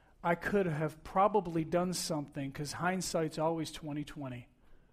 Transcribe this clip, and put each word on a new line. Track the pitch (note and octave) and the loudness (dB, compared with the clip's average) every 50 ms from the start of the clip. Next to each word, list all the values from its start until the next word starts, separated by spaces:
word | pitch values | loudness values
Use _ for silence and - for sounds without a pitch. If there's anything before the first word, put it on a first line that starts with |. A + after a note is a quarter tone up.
| _ - - - | _ -20 -18 -2
I | - E3+ F3 | 0 2 2
could | F3 - - G#3 G3+ F#3+ | 2 0 2 2 2 2
have | E3+ D3+ D3+ D#3+ D3+ - - | 2 0 0 -2 -2 -4 -8
probably | - - - F#3+ G3 G#3+ G#3 G#3 F3 F3 E3 E3 D#3 | -14 0 4 4 6 6 6 4 2 2 0 0 0
done | D#3 F3+ F3 F3+ F#3 | 2 2 2 2 2
something, | F3 - - - E3 D3 C#3+ - - D3 C3+ C#3 | 0 -2 -2 -2 -2 -2 -2 -4 -6 -6 -6 -6
'cause | - - D3 C#3 - | -4 -6 -6 -6 -4
hindsight's | B2 E3 F3+ F#3 F#3 E3+ - - E3+ D#3+ D#3 - D#3+ | 0 0 0 0 0 -2 0 0 0 0 0 0 0
always | D#3 E3 E3 E3 D3+ - | 0 0 0 0 -2 -6
twenty | - - D#3+ D3 C#3+ D3 D3 | -8 -8 -8 -6 -4 -4 -6
twenty. | - - D3+ C#3 B2+ B2 B2 A#2+ - _ _ - - - - - _ | -6 -8 -8 -8 -8 -8 -10 -12 -16 _ _ -20 -20 -20 -20 -20 _